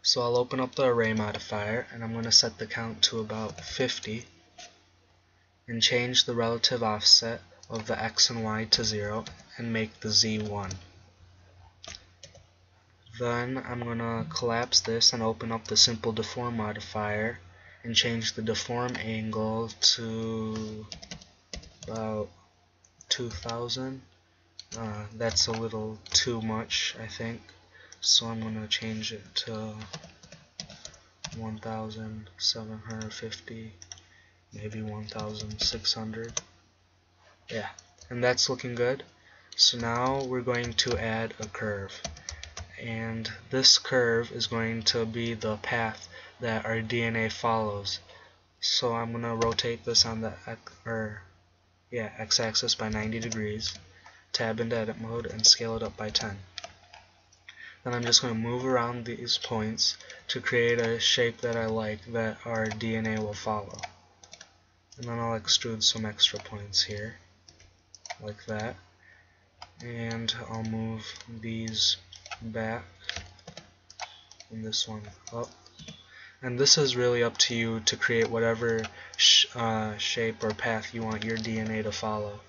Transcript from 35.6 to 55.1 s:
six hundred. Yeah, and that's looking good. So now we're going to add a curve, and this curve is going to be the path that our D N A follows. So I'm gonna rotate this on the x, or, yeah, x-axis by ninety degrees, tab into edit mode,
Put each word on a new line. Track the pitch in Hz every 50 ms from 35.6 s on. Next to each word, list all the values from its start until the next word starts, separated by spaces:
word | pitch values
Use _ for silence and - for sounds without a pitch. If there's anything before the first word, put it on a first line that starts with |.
six | - - - 110 104 - -
hundred. | 113 110 110 107 113 117 117 - - - - - - _ _ _ _ _ _ _ _ _ _ _ _ _ - - _ _ -
Yeah, | 117 110 101 - - - - _ _ - - -
and | 123 120
that's | 123 123 123 123 - -
looking | 131 127 - 123 120
good. | 120 120 123 135 135 - - - _ - - - - - - -
So | - - - 127
now | 120 117 113 117 120 123 131 135 139 135
we're | 127 127 127
going | 123 127 120 120 120 120 117
to | - - 127 120
add | - 113 113 110 113 113 110 - -
a | 113
curve, | 107 - - 110 107 104 101 98 95 - - - - - - - - - - - - - - - - -
and | - - 117 113 113 113 113 113 113 110 - - - - -
this | 131 131 131 - -
curve | - - - 131 127 120 117 117 113 120 113 113
is | 120 113
going | - 117 113 113 113 113 113 110
to | - - 120 113
be | 110 110 120 117 117 117
the | 107 117 110 107
path | 104 - - 123 117 113 110 107 - - - - - - - - -
that | 123 117 110 110 110
our | 110 113 113
D | 110 110 120 120 117
N | 113 113
A | 113 113 110
follows. | - - - 120 113 110 110 107 101 101 101 98 - - - - - - - - - _ _ _ _ _
So | - - - - - 120 117
I'm | 113 117 117
gonna | 117 117 117 117 117
rotate | 113 117 113 113 107 - 117 117 117 -
this | 120 117 - -
on | 117 113 113
the | 113 107 95 - -
x, | 113 117 - - - - - -
or, | 117 113 110 110 107 104 - - - _ _ _ _ _ _ _ _ _ _ _ _
yeah, | 123 120 110 104 -
x-axis | - 110 104 - - 117 110 107 - - 113 -
by | - 113
ninety | 110 107 107 107 110 110 113
degrees, | 113 117 110 110 107 104 107 110 - - - - - - - - - - - - - _
tab | - - 120 113 110 113
into | 117 117 120
edit | 113 110 110 110 110
mode, | 113 113